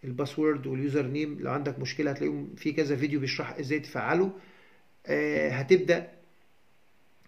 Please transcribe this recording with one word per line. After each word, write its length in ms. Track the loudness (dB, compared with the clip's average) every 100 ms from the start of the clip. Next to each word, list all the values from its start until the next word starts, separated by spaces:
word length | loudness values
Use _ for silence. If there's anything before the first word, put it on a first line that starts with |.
الباسورد 600 | -8 -4 -4 2 2 2 -2
واليوزر 400 | -2 0 0 0
نيم، 320 | -2 -4 -4
لو 100 | -2
عندك 280 | -2 -2 -4
مشكلة 320 | -6 -2 -2
هتلاقيهم 440 | 0 -2 -2 -6 -6
في 160 | -4
كذا 240 | 0 0 2
فيديو 240 | 0 0
بيشرح 380 | -2 -4 -6 -6
ازاي 220 | -4 -4
تفعله. 500 | -2 -4 2 4 2 0 -18 -20 -20 -20 -20 -20 -2
آه، 440 | 0 2 2 2
هتبدأ 580 | 0 6 6 6 2 0 -16 -20 -20 -20 -20 -20 -20 -20 -20 -20 -20